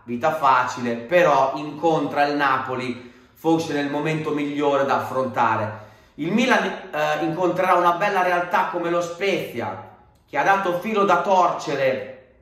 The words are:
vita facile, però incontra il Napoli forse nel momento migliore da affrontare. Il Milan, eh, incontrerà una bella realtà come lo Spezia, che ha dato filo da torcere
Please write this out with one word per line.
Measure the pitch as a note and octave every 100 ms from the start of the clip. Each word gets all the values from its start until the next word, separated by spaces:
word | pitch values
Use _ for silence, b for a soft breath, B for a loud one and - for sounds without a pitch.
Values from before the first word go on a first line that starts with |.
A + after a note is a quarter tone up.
vita | A#2+ A#2+ D#3
facile, | - C#3 B2+ B2 - A#2+
però | A#2 - F3 E3+ C#3 C3+ D3+
incontra | D3+ D3 E3 D#3 C#3 C#3+
il | C#3+ D3
Napoli | C#3 C3 C3 B2+ B2 A#2 B B B
forse | _ D#3+ D#3+ D#3
nel | D3 C#3+
momento | D3 D#3 D#3 D#3
migliore | D3 D3 C#3+ D3 C#3 C3
da | B2
affrontare. | - C3 B2+ B2+ A#2 A2+ G#2+ - B B B
Il | - D#3+
Milan, | A3 B3+ A3
eh, | F#3+ - - D3+ D3+ D3+
incontrerà | E3 E3 F3+ F3 F#3
una | F3+ F3
bella | E3+ G#3 F#3+
realtà | F3+ F3 F3 G3 F3+
come | F3 E3
lo | F3
Spezia, | E3+ - G3 E3 - A#2+ G2+ G#2+ - - _ _ _
che | C#3+
ha |
dato | E3+ G3 F#3 F3
filo | A3 G#3
da | G3 F3
torcere | G3 F#3 E3 - - C#3 C3 - - - - _